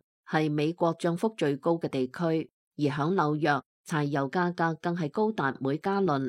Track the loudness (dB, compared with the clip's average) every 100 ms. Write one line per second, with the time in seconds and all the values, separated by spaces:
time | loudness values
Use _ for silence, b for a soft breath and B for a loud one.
0 | _ _ -2 0 2 0 0 0 0 0
1 | -2 0 -2 0 -2 0 0 0 -2 -2
2 | -4 -2 0 0 -4 _ _ -2 0 0
3 | 0 2 2 2 2 0 -2 _ -4 -2
4 | 0 0 0 0 0 0 -2 0 -2 -2
5 | -2 0 0 0 -2 -2 -2 -2 0 2
6 | 2 2